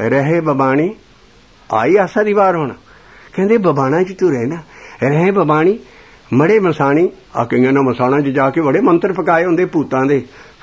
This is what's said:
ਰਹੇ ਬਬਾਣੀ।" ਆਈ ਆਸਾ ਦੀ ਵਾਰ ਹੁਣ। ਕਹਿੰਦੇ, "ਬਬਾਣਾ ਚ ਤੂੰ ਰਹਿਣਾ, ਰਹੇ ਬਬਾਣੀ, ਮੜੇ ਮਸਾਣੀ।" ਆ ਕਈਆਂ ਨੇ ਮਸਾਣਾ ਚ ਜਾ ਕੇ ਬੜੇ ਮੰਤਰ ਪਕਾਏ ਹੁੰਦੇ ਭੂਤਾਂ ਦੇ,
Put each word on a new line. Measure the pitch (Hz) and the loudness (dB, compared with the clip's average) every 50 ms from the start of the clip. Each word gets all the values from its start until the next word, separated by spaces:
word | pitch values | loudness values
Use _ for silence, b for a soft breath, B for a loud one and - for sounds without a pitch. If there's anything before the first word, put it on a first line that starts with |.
ਰਹੇ | 101 113 127 139 135 143 165 170 | -4 -2 0 0 0 0 0 0
ਬਬਾਣੀ।" | 165 156 143 131 135 131 131 143 156 190 220 - - _ - _ _ _ _ _ _ _ _ _ - - - | 0 -2 -2 0 0 0 0 0 0 -2 -4 -10 -16 _ -20 _ _ _ _ _ _ _ _ _ -10 -4 -2
ਆਈ | 110 113 135 175 208 | -2 2 2 2 2
ਆਸਾ | 190 170 - 214 208 | 2 0 -2 -2 -2
ਦੀ | 214 202 | 0 0
ਵਾਰ | 208 196 190 180 | 2 2 2 0
ਹੁਣ। | 165 151 127 101 - B B B B B B B B B B - | 0 -2 -6 -8 -12 B B B B B B B B B B -6
ਕਹਿੰਦੇ, | - 190 202 226 233 | -4 0 0 0 2
"ਬਬਾਣਾ | 196 175 147 139 135 131 143 170 185 | 2 0 0 0 0 0 0 0 -2
ਚ | 185 190 - | -2 -2 -2
ਤੂੰ | 185 175 | 0 0
ਰਹਿਣਾ, | 147 123 113 123 160 170 156 B B B B B B B 120 | 0 0 -4 -4 -6 -8 -12 B B B B B B B -2
ਰਹੇ | 131 147 156 170 190 | 0 0 2 2 2
ਬਬਾਣੀ, | 196 202 170 147 151 151 160 180 208 233 B B B B B B B B B B 113 | 2 2 0 2 2 2 2 0 0 -2 B B B B B B B B B B 0
ਮੜੇ | 123 151 175 214 220 | 0 2 2 2 2
ਮਸਾਣੀ।" | 190 175 151 - 147 135 143 156 175 262 - - - _ - | 2 0 0 0 0 0 2 2 0 0 -2 -8 -20 _ -6
ਆ | 123 120 | -6 -4
ਕਈਆਂ | 117 - 123 127 131 | -2 0 0 2 2
ਨੇ | 135 139 | 2 2
ਮਸਾਣਾ | 139 131 120 123 127 127 139 147 | 0 0 0 0 0 0 0 0
ਚ | 147 | 0
ਜਾ | 139 131 143 135 135 | -2 -2 0 0 0
ਕੇ | 127 160 | 0 0
ਬੜੇ | 160 143 131 175 | 0 0 0 2
ਮੰਤਰ | - 196 170 170 170 202 185 | 2 2 2 2 0 -2 -4
ਪਕਾਏ | 170 165 156 170 165 170 | -4 -2 0 0 0 0
ਹੁੰਦੇ | 180 170 165 185 | 0 0 0 -2
ਭੂਤਾਂ | 175 175 165 135 123 135 131 131 | -2 -2 -4 -4 -2 -2 -2 0
ਦੇ, | 139 143 139 - B B B B B B B | 0 0 -2 -2 B B B B B B B